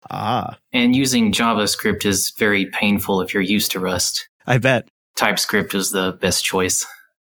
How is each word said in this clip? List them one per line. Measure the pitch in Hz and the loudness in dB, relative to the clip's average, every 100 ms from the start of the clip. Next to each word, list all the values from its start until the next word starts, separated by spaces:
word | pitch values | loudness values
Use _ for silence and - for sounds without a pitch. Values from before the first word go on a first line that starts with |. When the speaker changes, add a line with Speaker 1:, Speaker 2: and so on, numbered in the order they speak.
| - | -12
Speaker 1:
Ah. | 98 104 120 - - _ | -6 -2 -2 -4 -10 _
Speaker 2:
And | 123 120 127 | 0 4 4
using | 135 123 110 | 2 2 2
JavaScript | 98 117 107 101 - 107 98 101 | 2 2 2 0 0 -2 0 0
is | 95 - - | 0 -2 0
very | 107 101 92 | 0 2 -2
painful | - 107 101 92 98 | -2 0 0 0 -2
if | 90 | 0
you're | 101 | -2
used | 95 104 - | 0 0 0
to | 92 | -2
Rust. | 92 90 - - - _ - | -2 -2 -2 -4 -8 _ -2
Speaker 1:
I | 123 | 0
bet. | 131 123 - _ _ - | 2 0 -2 _ _ -2
Speaker 2:
TypeScript | 113 98 - 107 90 101 | 0 0 0 0 0 -2
is | 95 | -2
the | 98 92 90 | 0 -2 0
best | 95 - | -2 0
choice. | - 95 92 - - - _ _ | 0 0 0 -2 -4 -12 _ _